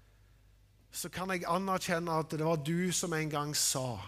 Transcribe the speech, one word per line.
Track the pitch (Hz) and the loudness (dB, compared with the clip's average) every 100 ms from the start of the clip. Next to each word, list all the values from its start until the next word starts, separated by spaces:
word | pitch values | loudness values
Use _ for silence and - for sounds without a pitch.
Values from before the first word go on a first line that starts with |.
| - - - - - - - - - | -20 -20 -20 -20 -20 -20 -20 -20 -14
så | - 175 | -10 -8
kan | - 190 | -6 -2
jeg | 185 170 | -2 2
anerkjenne | 175 190 185 - 170 170 160 | 2 2 0 2 0 2 0
at | 156 151 | 0 0
det | 156 | 2
var | 165 | 2
du | 143 170 185 | 2 2 2
som | 165 185 160 | 0 0 0
en | 156 | 0
gang | 147 147 147 | -2 -2 0
sa. | - 139 131 110 | 0 0 -2 -4